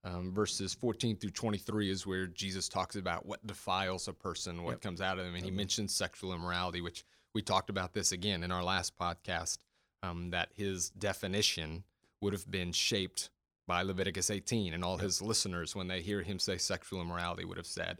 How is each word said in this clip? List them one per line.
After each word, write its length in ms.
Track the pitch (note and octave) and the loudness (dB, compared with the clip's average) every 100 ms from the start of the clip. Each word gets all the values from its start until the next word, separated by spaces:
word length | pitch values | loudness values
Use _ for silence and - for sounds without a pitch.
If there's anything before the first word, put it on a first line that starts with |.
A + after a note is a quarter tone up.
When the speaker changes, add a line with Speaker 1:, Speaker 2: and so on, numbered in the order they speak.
| F#2+ | -4
Speaker 1:
um, 260 | F2+ F2+ | -2 0
verses 400 | F#2+ G#2 - F#2+ - | 2 2 2 -2 0
fourteen 420 | B2 G#2+ A#2+ G#2 | 0 2 0 0
through 140 | G#2 | -2
twenty-three 580 | - A2+ G2+ - G#2+ G2+ | 0 0 0 0 2 2
is 160 | F#2+ G2 | 2 0
where 220 | F#2 F#2 | 0 0
Jesus 420 | F2 G2 F#2 F2+ | -2 -4 -2 -2
talks 260 | F#2+ F2+ G#2 | 0 0 0
about 300 | F2+ E2+ - | 0 -2 -2
what 200 | G#2 G#2+ | -8 -6
defiles 600 | F2 - F#2 G2 F#2 - | -6 0 2 2 0 -4
a 60 | |
person, 480 | F2 F#2+ E2 - F2 | -4 -4 -4 -4 -4
what 120 | F2 | -2
Speaker 2:
Yep. 80 | E2 | -2
Speaker 1:
comes 200 | G#2 F2 | -4 0
out 160 | F#2+ F#2 | 0 0
of 80 | F2+ | -2
them. 80 | |
And 100 | F2 | -4
he 60 | F#2 | -2
Speaker 2:
Mm-hmm. 80 | F#2 | -2
Speaker 1:
mentions 380 | G2 - G2+ - | 0 0 0 0
sexual 360 | F#2 - F#2+ | 0 -2 -4
immorality, 480 | F2 F2 F2 F2+ F2 | -2 0 0 0 0
which 240 | F2 - - _ _ | -4 -8 -16 _ _
we 80 | A2 | -2
talked 300 | - F#2+ - | 4 4 4
about 220 | G2 F#2 G#2+ | -2 0 2
this 160 | F2+ | 0
again 320 | F2+ G2+ F#2 | 2 2 2
in 80 | F2 | 2
our 120 | F2+ | 2
last 320 | F2+ F#2+ E2+ - | 4 2 0 -2
podcast, 580 | F2 E2+ - E2+ E2+ - _ _ _ _ | -2 -2 -2 -2 0 -4 _ _ _ _
um, 260 | F#2 E2+ F2 | -4 -2 0
that 200 | F2 E2 | 0 0
his 380 | - G2+ F#2 E2+ | 0 -2 0 -4
definition 920 | - G2+ F#2 G2 G2 G#2 - D#2 E2 - _ _ _ | 0 -2 0 0 4 4 2 -2 -6 -10 _ _ _
would 120 | G2+ | -2
have 160 | G2 - | -2 -2
been 220 | F#2+ F2 | -2 0
shaped 600 | F2 - G#2+ F#2+ - - _ _ _ - | 2 2 2 0 -4 -6 _ _ _ 0
by 140 | F2 | 2
Leviticus 480 | F#2+ F#2 F#2+ F#2+ F2+ | 2 2 2 2 0
eighteen, 460 | G#2 - A#2 F#2+ D#2+ | 0 0 0 2 0
and 80 | F2+ | 0
all 80 | F#2 | 0
Speaker 2:
Yep. 40 | |
Speaker 1:
his 200 | G2 F2 | 0 0
listeners, 520 | G#2 A2+ G#2 F2 D#2+ G2+ | 2 2 2 0 -2 -4
when 120 | F2+ | -2
they 160 | F#2 | -2
hear 180 | F2+ G2+ | 0 -2
him 160 | F2 F#2+ | 0 -2
say 220 | - F2+ | 0 0
sexual 420 | - F#2 - F#2+ | 0 -2 -2 -4
immorality, 420 | E2+ F2 F2 F2+ | -2 -2 -2 -2
would 140 | F2 F2+ | -6 -8
have 80 | F2 | -8
said, 340 | - F2 | -4 -4